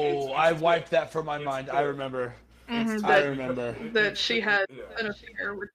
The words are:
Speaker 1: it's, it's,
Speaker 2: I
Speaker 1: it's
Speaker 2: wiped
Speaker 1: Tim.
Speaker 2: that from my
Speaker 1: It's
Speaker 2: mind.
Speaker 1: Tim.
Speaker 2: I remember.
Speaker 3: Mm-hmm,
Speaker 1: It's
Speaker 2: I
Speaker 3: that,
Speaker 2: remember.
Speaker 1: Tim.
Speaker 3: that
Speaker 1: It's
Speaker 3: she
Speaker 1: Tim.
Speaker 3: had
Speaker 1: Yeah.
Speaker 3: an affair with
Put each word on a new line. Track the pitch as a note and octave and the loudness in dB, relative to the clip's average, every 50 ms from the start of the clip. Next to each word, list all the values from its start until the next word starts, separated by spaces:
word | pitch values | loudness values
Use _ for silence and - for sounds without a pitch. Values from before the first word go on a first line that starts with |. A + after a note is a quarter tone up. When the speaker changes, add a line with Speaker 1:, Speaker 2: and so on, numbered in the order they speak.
| D3 | 2
Speaker 1:
it's, | D3 C#3+ C#3 C#3 | 2 2 0 -2
it's, | C3+ C3+ | -2 0
Speaker 2:
I | C#3+ D#3+ E3 | 4 4 4
Speaker 1:
it's | E3+ D3+ | 4 4
Speaker 2:
wiped | D#3+ E3+ E3+ E3 E3 - | 4 4 4 4 2 2
Speaker 1:
Tim. | E3+ E3 | 2 0
Speaker 2:
that | D3+ - | 0 0
from | - D#3+ D#3 | -4 -4 -4
my | D#3 D3 D3 | -4 -4 -4
Speaker 1:
It's | D3 | -4
Speaker 2:
mind. | C#3 C3+ C3 C3+ C3+ | -4 -4 -4 -4 0
Speaker 1:
Tim. | C3 | 0
Speaker 2:
I | C#3 | 2
remember. | D3 C#3+ C#3 C#3 C3+ C3+ B2+ B2+ B2 A#2+ A#2 - - _ - - - - | 2 2 0 -2 -6 -6 -4 -4 -4 -4 -6 -12 -20 _ -20 -20 -10 -4
Speaker 3:
Mm-hmm, | A#3 A#3 A3+ A3+ | -2 -2 0 0
Speaker 1:
It's | A3 G#3+ G#3 | 0 0 2
Speaker 2:
I | C#3+ D3 D3 | 4 6 6
Speaker 3:
that, | C#3+ C#3+ | 6 4
Speaker 2:
remember. | C#3 C3+ C3 B2+ B2+ B2 A#2+ A#2+ A#2 | 0 -2 -2 -4 -4 -4 -4 -6 -6
Speaker 1:
Tim. | - A#3 A3 A3+ | -8 -10 -2 0
Speaker 3:
that | A3 G#3+ | 2 2
Speaker 1:
It's | G3+ G3+ - | 2 0 -2
Speaker 3:
she | - - A#3 | -2 0 0
Speaker 1:
Tim. | A#3 G3+ | 0 2
Speaker 3:
had | G#3+ G3+ G3+ F#3+ - | 2 2 2 2 0
Speaker 1:
Yeah. | C3+ B2 - - - A3+ | -4 -12 -16 -12 -8 -6
Speaker 3:
an | A3+ G#3+ | -6 -6
affair | G3 - - - - - F#3+ G3+ G3+ | -6 -8 -12 -14 -10 -8 -8 -6 -6
with | G3 G3+ G3+ - | -8 -10 -12 -10